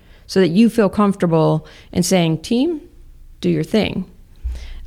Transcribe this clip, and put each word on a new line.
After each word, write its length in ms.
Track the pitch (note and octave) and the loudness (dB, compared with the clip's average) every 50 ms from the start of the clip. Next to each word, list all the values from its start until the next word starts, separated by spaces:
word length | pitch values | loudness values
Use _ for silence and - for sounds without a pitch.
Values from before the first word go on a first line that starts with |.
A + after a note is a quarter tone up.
| - - - - - - | -20 -20 -20 -20 -14 -4
so 120 | - F#3+ | 0 2
that 80 | F#3 D#3+ | 2 2
you 200 | D#3+ G3+ A#3 A3 | 4 4 4 4
feel 200 | - A#3 G#3 F#3 | 4 2 0 0
comfortable 760 | F#3 - G#3 G3 G3 - G3 E3+ D#3+ D#3+ D#3 D#3 D#3 D#3+ - - - - - - - | 2 2 2 2 2 0 0 0 2 2 2 2 0 0 -4 -8 -20 -20 -18 -8 -4
in 100 | - F3 | -2 0
saying, 360 | - G3 F#3 E3+ D#3+ D#3+ D#3 | 0 2 2 2 0 0 -2
"Team, 400 | D#3+ - A#3+ A#3+ C4+ F4 E4+ D4 - - _ - - - - - - - - - | -4 -4 -2 0 0 -2 -2 -6 -8 -14 _ -20 -20 -20 -20 -20 -20 -20 -16 -6
do 80 | - F3 | -2 -2
your 140 | E3+ D3+ D#3+ | -2 -2 -2
thing"? 420 | - - A3 - - - - F#3 - - - - - - - - - - - - - - - - | -2 -2 -2 -2 -2 -4 -6 -8 -10 -14 -20 -20 -20 -20 -10 -10 -8 -8 -8 -12 -14 -16 -12 -6